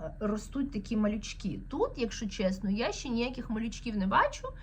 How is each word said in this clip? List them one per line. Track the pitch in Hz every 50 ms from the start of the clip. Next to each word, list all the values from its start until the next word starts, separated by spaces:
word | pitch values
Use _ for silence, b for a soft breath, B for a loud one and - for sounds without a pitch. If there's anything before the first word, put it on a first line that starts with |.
| 160
е, | 156 - -
ростуть | 214 208 208 208 - - - 277 285 277
такі | - 214 196 - 226 214
малючки. | 214 208 214 220 - - - - - 190 143 - - -
Тут, | 254 320 453 - - 285
якщо | 233 220 - - 226 196
чесно, | - - 202 185 190 - - 196
я | 196 214 247 320
ще | 415 - - 262
ніяких | 233 233 240 262 254 247 240 -
малючків | 220 214 233 226 - - - 240 214 208
не | 185 196
бачу. | - - 494 571 539 - - 523 B B